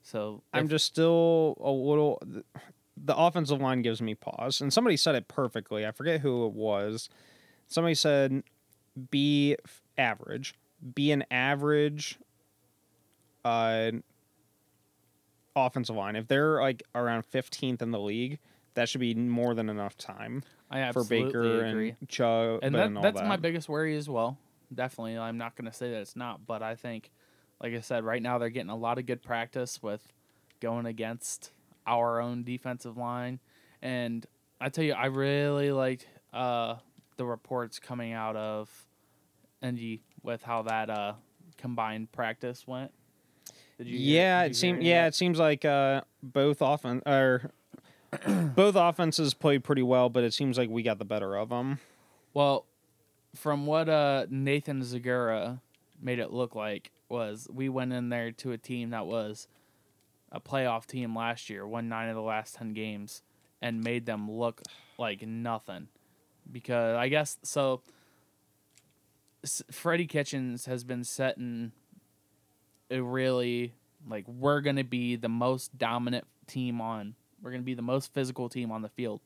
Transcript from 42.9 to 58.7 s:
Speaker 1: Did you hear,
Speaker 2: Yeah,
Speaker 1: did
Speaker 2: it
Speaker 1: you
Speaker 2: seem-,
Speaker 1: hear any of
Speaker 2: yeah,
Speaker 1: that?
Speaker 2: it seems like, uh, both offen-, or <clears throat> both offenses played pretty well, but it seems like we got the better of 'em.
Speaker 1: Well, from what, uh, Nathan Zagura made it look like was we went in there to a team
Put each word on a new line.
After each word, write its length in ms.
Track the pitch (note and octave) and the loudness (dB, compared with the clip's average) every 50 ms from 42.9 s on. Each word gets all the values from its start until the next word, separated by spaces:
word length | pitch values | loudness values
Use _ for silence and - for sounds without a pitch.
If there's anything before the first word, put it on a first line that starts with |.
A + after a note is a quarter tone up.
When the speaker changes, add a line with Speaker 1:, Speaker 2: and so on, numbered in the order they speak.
| _ _ _ _ _ _ _ _ _ _ _ - - - - _ _ - | _ _ _ _ _ _ _ _ _ _ _ -20 -20 -20 -20 _ _ -12
Speaker 1:
Did 100 | B2 A#2+ | -10 -6
you 100 | A#2+ B2+ | -4 0
hear, 100 | C3+ C#3 | 2 6
Speaker 2:
Yeah, 340 | D3+ E3 F3+ F#3+ F3+ F3+ F3+ | 6 6 6 6 6 4 4
Speaker 1:
did 60 | D3+ | 2
Speaker 2:
it 40 | B2 | 2
Speaker 1:
you 0 | A#2+ | 2
Speaker 2:
seem-, 80 | - F3+ | 2 2
Speaker 1:
hear 80 | F3 | 2
any 80 | E3+ E3 | 4 4
of 40 | E3+ | 6
Speaker 2:
yeah, 120 | E3+ E3+ | 6 8
Speaker 1:
that? 60 | E3+ D#3+ | 6 4
Speaker 2:
it 60 | D3+ | 2
seems 220 | - F3+ F3+ E3+ D#3 | 2 2 2 4 6
like, 260 | E3 D#3 D3 C3+ - | 6 6 4 4 2
uh, 380 | D3+ C#3+ C#3 C#3 C3+ C#3 C3+ - _ _ _ | 2 4 4 4 4 2 2 -2 _ _ _
both 400 | - C3 B2 C#3+ C#3 D3 D3 - | -18 -2 2 4 4 4 4 4
offen-, 400 | D#3+ D3 D3 D3 - B2+ B2 B2+ - | 4 2 2 0 0 -4 -4 -2 2
or 440 | D3 C#3+ C3+ C3+ C3 B2+ B2 C3 D3 - _ _ _ - - _ - - _ _ _ | 4 4 6 6 6 4 2 0 -6 -14 _ _ _ -20 -20 _ -20 -20 _ _ _
<clears throat> 140 | - - - - G3+ F#3 E3+ D3+ B2+ | -12 -6 -2 0 2 2 2 4 6
both 220 | F#3 F#3+ G#3 F#3+ | 6 6 8 8
offenses 580 | G3 E3+ F3 D#3+ - F3 D#3+ D3+ - D#3+ C#3 - | 6 6 6 4 2 0 2 2 2 2 2 0
played 300 | _ - D3+ C#3+ C3+ A#2+ | _ 4 4 4 4 4
pretty 180 | - D3 C3+ | 2 2 2
well, 260 | B2+ B2 B2+ B2+ B2 B2 | 4 4 6 6 6 6
but 120 | A#2+ B2+ | 4 2
it 100 | A#2+ A#2 - | 2 2 0
seems 220 | - C#3+ C3+ A#2+ B2+ | 0 0 0 2 0
like 100 | B2 A2 | 0 0
we 120 | A2 A#2 | 0 -2
got 160 | A2+ A#2 G#2+ G2 | 0 0 -2 -2
the 60 | A2 | -4
better 300 | G2 G#2+ G#2+ G2+ F#2+ G2 | -4 -2 -2 -2 -2 -2
of 140 | G2+ A2 A#2 | -2 -2 -2
'em. 300 | B2 A#2+ B2+ C3+ C#3 C3+ - - _ _ _ _ _ _ _ _ _ | -2 -2 -2 -2 -4 -6 -8 -18 _ _ _ _ _ _ _ _ _
Speaker 1:
Well, 320 | C#3+ C#3+ C#3 C#3 - - _ _ _ _ _ _ _ _ _ _ _ _ _ - | 4 4 4 4 2 -2 _ _ _ _ _ _ _ _ _ _ _ _ _ -20
from 300 | - - D3+ D3 C#3+ C#3+ | -6 -2 -2 0 0 0
what, 220 | D3 D3+ D#3+ D#3+ D#3 | 2 2 2 4 4
uh, 380 | D#3 D3+ D3 C#3+ C#3 C3+ A#2+ - | 4 4 6 4 4 2 0 -2
Nathan 540 | C3 C3+ C#3 C#3 C#3+ D3 - - C#3+ C3+ | -2 -2 2 2 2 2 0 -2 -4 -4
Zagura 800 | B2+ A#2+ B2 B2 A#2+ B2+ B2 B2 A#2+ A2+ A2 A2 F2+ A2+ B2+ B2+ _ _ _ _ _ _ _ - | -4 -4 -6 -4 0 0 0 2 2 0 0 0 -2 -4 -6 -8 _ _ _ _ _ _ _ -10
made 180 | - C3 B2 A#2+ | -4 -4 -2 -2
it 120 | A2 - | -2 -4
look 220 | - B2 B2+ A#2 - | -2 -2 -4 -2 -2
like 360 | A2+ G#2+ G#2+ G#2 G2 _ - _ _ _ _ | -6 -4 -4 -4 -6 _ -14 _ _ _ _
was 400 | B2 A#2+ A#2 G#2+ G#2+ A2 A#2+ - | -4 -4 -4 -4 -6 -10 -14 -14
we 160 | - C3 C3+ C3+ | -8 -4 -4 -2
went 240 | B2+ C3 B2+ B2+ | -2 -2 -2 -2
in 160 | B2+ B2 A#2+ A#2+ | -2 -4 -2 -2
there 200 | A#2+ A#2+ A#2 A#2 | -4 -4 -4 -6
to 200 | A#2 - - C3 | -8 -8 -8 -8
a 60 | A#2+ A2+ | -8 -8
team 320 | - - | -8 -8